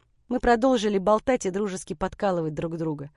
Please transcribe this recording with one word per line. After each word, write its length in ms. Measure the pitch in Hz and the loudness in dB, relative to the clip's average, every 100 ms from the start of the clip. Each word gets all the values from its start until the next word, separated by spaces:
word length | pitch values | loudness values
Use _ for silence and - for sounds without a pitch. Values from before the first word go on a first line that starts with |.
| _ _ - | _ _ -6
Мы 120 | 247 | 0
продолжили 580 | 233 233 262 254 208 196 | 2 4 4 2 2 0
болтать 480 | 185 214 - 254 190 | 2 2 2 0 0
и 40 | |
дружески 440 | 185 208 185 - | -4 -4 -6 -10
подкалывать 600 | 170 185 - 202 175 156 | -6 -6 -2 -2 0 -2
друг 220 | 151 165 165 | -4 -6 -4
друга, 340 | 160 147 143 | -4 -6 -10